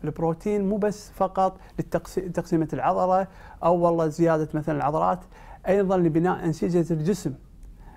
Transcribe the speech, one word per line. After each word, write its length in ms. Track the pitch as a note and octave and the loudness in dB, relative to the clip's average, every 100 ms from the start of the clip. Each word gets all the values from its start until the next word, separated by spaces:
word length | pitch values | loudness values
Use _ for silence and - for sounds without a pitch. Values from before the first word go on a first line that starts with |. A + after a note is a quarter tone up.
البروتين 640 | D3+ C#3+ E3 E3 G#3 G#3 F#3+ | -8 -2 -2 -2 -2 0 0
مو 80 | G#3 | 0
بس 340 | G#3 G3+ - | 0 -2 -8
فقط 500 | - F#3+ F#3+ F#3+ F#3 - - | -4 -2 2 0 -2 -10 -8
للتقسي-، 400 | - E3+ - - | -4 -4 -4 -6
لتقسيمه 500 | F#3 E3+ - E3 D#3 | -4 -4 0 0 0
العضله 540 | C#3 D#3 F#3 F#3 F#3 F#3+ - - - | -2 0 2 2 2 0 -8 -20 -2
او 120 | E3+ F3 | 2 4
والله 300 | E3+ E3 D#3+ | 4 2 0
زياده 420 | D3+ E3 D#3 D#3 | 2 2 2 0
مثلًا 220 | D3+ D#3+ D3 | -4 -4 -2
العضلات، 440 | D3+ D#3 F3+ F3+ - - - - - | 0 0 0 0 -6 -20 -20 -6 0
ايضًا 280 | G3 F#3+ F#3+ | 2 2 2
لبناء 480 | E3+ D#3 F3+ - | 2 2 0 0
انسجه 480 | E3+ D3+ G3 F3 E3 | -2 -2 0 0 0
الجسم، 420 | D#3+ D3+ G3+ D3 B2+ - - - - - | 0 0 -2 -4 -8 -14 -20 -20 -20 -20